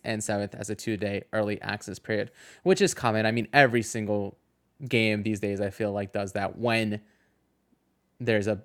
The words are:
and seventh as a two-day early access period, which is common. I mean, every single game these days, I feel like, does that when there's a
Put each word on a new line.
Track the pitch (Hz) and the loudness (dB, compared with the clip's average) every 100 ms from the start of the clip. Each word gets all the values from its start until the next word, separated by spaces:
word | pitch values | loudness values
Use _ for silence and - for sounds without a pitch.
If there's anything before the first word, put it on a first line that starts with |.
and | - 110 | -6 -4
seventh | 107 101 101 | -2 -2 -2
as | - 107 | -6 -8
a | 104 | -6
two-day | - 107 101 101 - | -4 -4 -4 -6 -4
early | 110 104 104 | -2 -2 -4
access | 101 107 - 95 | -6 -8 -8 -10
period, | - 107 104 - - - | -4 -4 -4 -10 -20 -2
which | 180 190 | 2 4
is | 190 | 2
common. | - 120 110 110 | 2 0 2 2
I | |
mean, | 117 - | 0 2
every | 143 135 120 | 6 6 4
single | 110 117 104 104 98 - _ _ _ - 135 | 0 -4 -2 -2 -2 -10 _ _ _ -12 2
game | 120 110 107 | 4 4 2
these | 104 104 | 0 0
days, | 104 101 | -2 0
I | 101 | -2
feel | - 107 | -2 -2
like, | 101 101 | -2 -4
does | 104 98 | -4 -4
that | 101 98 - | -4 -4 -2
when | 117 113 110 104 _ _ _ _ _ _ _ _ _ _ _ - | 0 2 0 -4 _ _ _ _ _ _ _ _ _ _ _ -6
there's | 117 107 101 | 0 2 2
a | 101 | -4